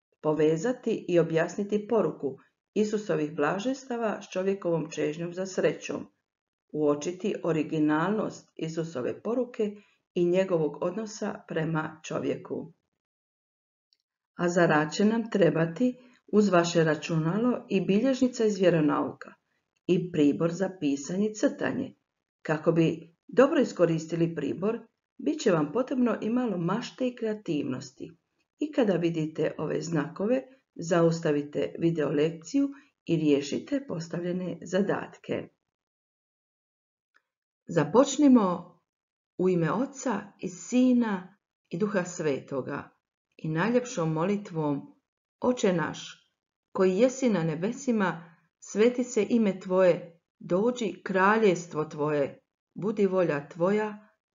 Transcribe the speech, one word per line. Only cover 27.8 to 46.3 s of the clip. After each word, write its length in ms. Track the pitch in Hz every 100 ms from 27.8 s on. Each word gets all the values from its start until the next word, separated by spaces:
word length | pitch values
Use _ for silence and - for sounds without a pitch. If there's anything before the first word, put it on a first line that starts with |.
| - - - - _ _ _ -
I 120 | 302
kada 220 | - 220
vidite 580 | 165 170 165 156 156 156 -
ove 240 | 156 147
znakove, 600 | 156 165 147 - 196 262 262 - _ -
zaustavite 1000 | 165 175 170 165 165 147 143 147 - -
video 300 | 170 165 147
lekciju 600 | 147 156 165 - 277 277 - - _ -
i 120 | 165
riješite 680 | 151 139 - - - 277 -
postavljene 680 | 170 165 175 175 180 180 170
zadatke. 880 | - 185 196 147 - - - 120 82 _ _ _ _ _ _ _ _ _ _ _ _ _ _ _ _ _ _ _ _ _ -
Započnimo 1120 | 165 151 208 285 - 294 247 190 175 - _ _ _ _ _ _ -
u 120 | 185
ime 220 | 180 160
Oca 500 | 170 254 - 269 208 - -
i 100 | 180
Sina 880 | - - 247 254 247 226 196 180 _ _ _ _
i 80 | 170
Duha 280 | 208 202 175
Svetoga 840 | - 156 135 - 139 123 143 - _ _ _ _ _
i 120 | 160
najljepšom 640 | 160 196 240 240 - 160
molitvom: 800 | 156 175 202 202 160 151 139 - - _ _ _ -
Oče 340 | - 247 214
naš, 580 | 180 123 - - - _